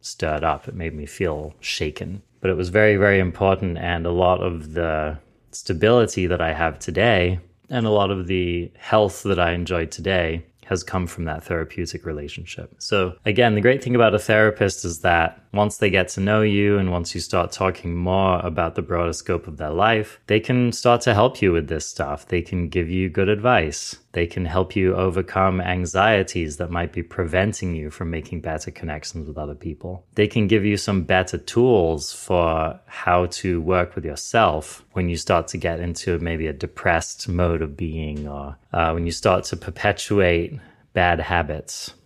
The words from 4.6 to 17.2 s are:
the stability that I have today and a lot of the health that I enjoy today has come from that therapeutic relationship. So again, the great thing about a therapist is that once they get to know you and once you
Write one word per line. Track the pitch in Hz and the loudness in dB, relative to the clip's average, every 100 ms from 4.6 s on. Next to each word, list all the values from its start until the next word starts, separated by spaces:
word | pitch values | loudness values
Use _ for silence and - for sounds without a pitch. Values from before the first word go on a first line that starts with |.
| 76 | -8
the | 80 85 78 76 78 _ _ _ | -4 -2 -2 -4 -6 _ _ _
stability | - - 87 107 123 107 - 90 | -16 -6 2 4 6 4 0 0
that | 87 | 0
I | 82 | -2
have | 78 82 76 | 0 -2 -2
today | - 85 110 101 90 92 - _ _ | -6 0 4 4 2 0 -6 _ _
and | 131 113 | -2 2
a | |
lot | 107 98 | 2 2
of | 98 90 | 0 -2
the | 92 90 87 85 _ | -2 0 -2 -6 _
health | - 110 104 - | 0 2 2 0
that | 98 92 | -2 0
I | 87 | 2
enjoy | 87 85 90 82 | 0 -2 -2 -4
today | - 85 95 85 82 - _ - | -6 -2 0 0 -4 -8 _ -6
has | 90 | -6
come | - 95 87 | -2 -4 -4
from | - | -6
that | 82 76 | -6 -6
therapeutic | - 85 80 - 85 78 | -4 -4 -4 -8 -8 -8
relationship. | - 76 71 - 85 - 82 _ | -8 -10 -10 -14 -14 -16 -16 _
So | - 104 92 90 | -2 0 0 -2
again, | - 107 120 | -2 4 4
the | 107 | 6
great | 110 135 | 4 4
thing | 127 | 2
about | 123 113 | 4 4
a | 101 | 4
therapist | - 107 107 107 101 - | 2 4 4 4 0 0
is | 90 82 | -8 -2
that | 90 85 82 - _ | 2 4 2 -2 _
once | 101 104 - | 0 0 2
they | 104 | 2
get | 95 90 | 2 0
to | - | 0
know | 98 107 | 2 4
you | 107 101 101 101 | 4 2 2 2
and | 95 | 2
once | 87 87 | -2 -4
you | 92 | -8